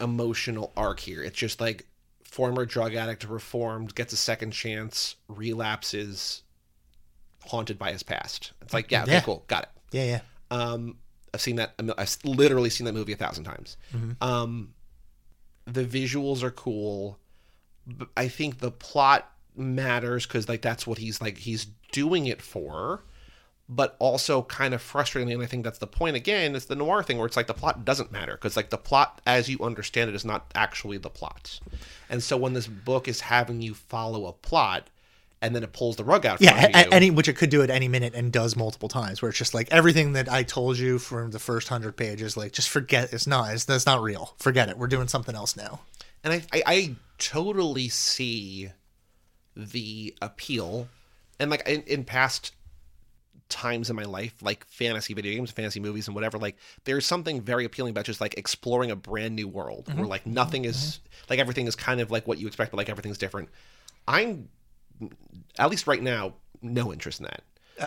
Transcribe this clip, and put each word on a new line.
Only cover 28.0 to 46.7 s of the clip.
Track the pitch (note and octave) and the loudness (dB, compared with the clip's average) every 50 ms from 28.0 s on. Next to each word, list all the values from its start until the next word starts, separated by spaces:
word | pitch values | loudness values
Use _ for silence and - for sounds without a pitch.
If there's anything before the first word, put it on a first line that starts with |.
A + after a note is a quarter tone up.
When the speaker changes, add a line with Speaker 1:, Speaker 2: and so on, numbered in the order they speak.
| - - | -2 -4
Speaker 1:
matter | G#2 G#2 E2+ A#1+ - | -8 -8 -6 -8 -6
'cause, | - - G#2 - | -6 -6 -2 -2
like, | A2+ G#2 - | -2 -2 -2
the | A2+ | -6
plot | - - - C#3 C3+ - - - - - | -6 -2 2 4 4 4 4 0 0 2
as | B2 B2+ B2+ A#2 C3 | 4 4 4 2 0
you | C3+ - | -2 -4
understand | - A#2 A2+ G#2 G2+ - - A#2+ A#2 A2 | -4 -4 -4 -4 -6 -2 0 0 0 0
it | G2+ | -2
is | G2+ A#2+ | -4 -4
not | A2 G#2+ - - - - | -4 -4 -4 -6 -4 0
actually | A2+ G#2+ - - - - G#2 G2+ G2 | 0 0 0 -2 -6 -8 -8 -8 -8
the | - - | -8 -10
plot. | - - - - - - - - - - - - - - - - - - - - | -10 -10 -10 -12 -12 -12 -14 -14 -14 -14 -12 -12 -12 -12 -14 -16 -18 -20 -10 -6
And | A#2 A#2+ | -4 -4
so | A#2+ - C#3 | -2 0 0
when | B2+ B2+ B2+ | 2 2 2
this | B2+ B2+ A2 | 0 0 -2
book | A2+ G#2+ G2 G#2+ B2+ C3 B2+ B2+ C3 | -4 -8 -6 -2 0 0 0 0 -2
is | A2 - | -4 -4
having | - - A#2+ A#2+ A#2 A#2+ A#2+ A#2 | 0 4 4 4 4 2 -2 -4
you | A2+ A2 G#2 | -4 -6 -8
follow | - - - - A2+ A2+ A2+ A2+ G#2+ G2 | -10 -10 -6 -4 -2 -2 -2 -2 -4 -4
a | F2 - | -6 -10
plot | - - - E3 D#3+ B2 G2 F2+ - - - _ _ _ _ _ _ _ _ _ _ | -8 -4 2 4 4 4 4 2 -2 -6 -10 _ _ _ _ _ _ _ _ _ _
and | A2+ A2+ A#2+ | -2 -2 -2
then | A#2+ | -2
it | A2+ - | -4 -6
pulls | - - B2 A#2 A2 | -4 -2 -2 0 0
the | - G#2+ | 0 2
rug | B2 F3+ G#3 B2 | 4 4 6 6
out | A2+ F#2 - | 4 6 10
Speaker 2:
Yeah, | G3 E3+ - | 10 10 12
Speaker 1:
from | - - | 12 8
under | - G3 F3 | 10 12 10
Speaker 2:
a-, | F3 | 10
Speaker 1:
you. | F3+ | 12
Speaker 2:
any, | F#3+ F#3 F3+ F#3 | 10 10 10 10
which | D#3+ D3+ D#3+ | 8 6 6
it | D#3 B2+ - | 4 4 4
could | E3+ C#3+ | 4 6
do | C#3+ D3 | 8 6
at | C#3 B2+ | 6 6
any | B2+ C3 C3 B2+ | 4 2 2 2
minute | B2+ B2+ B2 A#2 A#2 | 2 2 0 0 -2
and | A#2+ B2 A#2+ | -2 0 2
does | A2+ A#2+ A2+ A#2 G#2+ | 4 4 2 2 2
multiple | A#2 A2 A2 - - A2 G2+ | 0 -2 -2 -4 -6 -6 -4
times, | - B2+ A2 G2 G2+ - | -4 -4 -4 -4 -2 -2
where | B2 A2+ | -2 -2
it's | - - | 0 0
just | A#2 - - | 0 0 0
like, | A2+ A#2 - | 0 2 6
"Everything | D#3 E3 E3 E3+ C#3+ D#3+ D3+ C#3+ | 6 8 8 8 8 6 4 4
that | C#3 C3+ B2+ B2+ | 2 0 0 2
I | B2 C3 | 2 2
told | B2 - - C3 B2 B2+ B2+ | 2 0 0 0 2 2 2
you | B2 B2+ B2+ B2+ A#2+ | 2 2 2 2 0
from | - - B2+ A#2 A#2 A#2 | 0 -4 -6 -6 -6 -6
the | G#2+ G#2+ | -8 -6
first | - - A#2 A2+ - - | -4 -2 -2 -2 -2 -2
hundred | B2+ A#2+ A2 G#2+ - | -4 -4 -4 -6 -4
pages, | - A#2+ G#2+ G#2 G#2 A2 G#2+ - | -4 -4 -4 -4 -4 -6 -6 -4
like, | A2 G#2 G2+ | -6 -6 -6
just | - - - - | -2 -2 0 0
forget, | - D3 B2+ - C#3 A#2+ C3 - A2+ | 2 0 2 4 4 4 4 2 -2
it's | A2+ - | -4 0
not, | C#3+ C#3 B2+ A2+ G#2+ A2 | 2 2 2 2 0 -2
it's, | A2+ - | -2 0
that's | - C3+ B2+ - | 2 2 4 4
not | C#3+ C3 A#2+ | 4 4 4
real. | A2 G#2+ G2+ F#2 - - - - | 2 0 -4 -4 -8 -12 -12 -2
Forget | - C3+ B2 C3 A#2 G2+ | 0 4 4 4 4 4
it. | A2 | 0
We're | A#2 B2 B2+ | -2 -2 0
doing | C3 B2+ B2+ B2 | 0 0 0 0
something | - B2 A2+ - A2 | -2 -2 -4 -6 -8
else | G#2+ G2+ - - | -4 -4 -4 -4
now." | G2+ G#2 G2+ - - - - - - - - - - | -4 -8 -12 -12 -14 -16 -20 -20 -20 -20 -20 -16 -6
Speaker 1:
And | - D#3 E3 | -4 -2 -2
I, | F3 E3 - | -2 -2 -2
I, | - - - | -2 0 4
I | C#3+ | 4